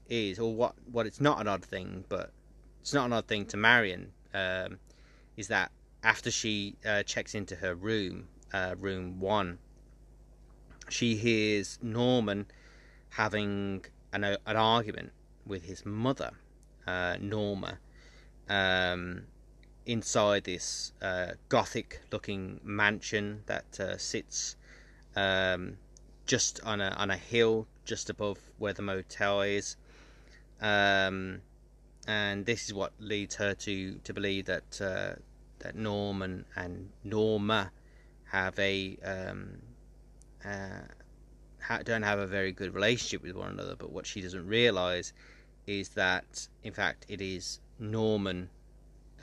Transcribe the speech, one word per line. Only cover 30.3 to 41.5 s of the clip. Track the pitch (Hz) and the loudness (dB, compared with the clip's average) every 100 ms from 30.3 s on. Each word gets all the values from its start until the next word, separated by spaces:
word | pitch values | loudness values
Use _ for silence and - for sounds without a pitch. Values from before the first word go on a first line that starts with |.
| - - - | -20 -20 -4
Um, | 107 101 101 98 95 95 95 95 - - - - - - - | 2 6 6 6 4 0 -4 -8 -14 -20 -20 -20 -20 -12 -4
and | 107 101 101 98 | -2 0 0 0
this | 113 - | -2 -4
is | |
what | 101 - - | -4 -4 -6
leads | 104 104 98 - | -6 -4 -4 -2
her | 101 | 0
to, | 95 104 95 95 98 | 0 -4 -4 -4 -8
to | - | -10
believe | 101 101 95 92 | -2 0 0 -2
that, | 87 - - | -4 -4 -6
uh, | 98 92 50 - - - - - | -2 -2 -4 -6 -14 -20 -20 -12
that | - 104 | -10 -6
Norman | 110 101 101 98 92 92 - 95 | -2 -2 -2 -2 -4 -6 -8 -8
and | 90 92 95 - | -8 -8 -12 -14
Norma | 101 107 110 107 104 110 98 - - - - - - | -2 2 4 4 2 2 0 -8 -20 -20 -20 -20 -4
have | 98 92 101 | -2 0 2
a, | 98 98 95 - | 2 2 -2 -6
um, | 98 95 95 98 95 95 117 - - - - - - - 101 | -6 -6 -6 -8 -10 -14 -16 -20 -20 -20 -20 -20 -20 -14 -8
uh, | 101 95 98 69 - - - - - - | -8 -8 -10 -14 -18 -20 -20 -20 -20 -20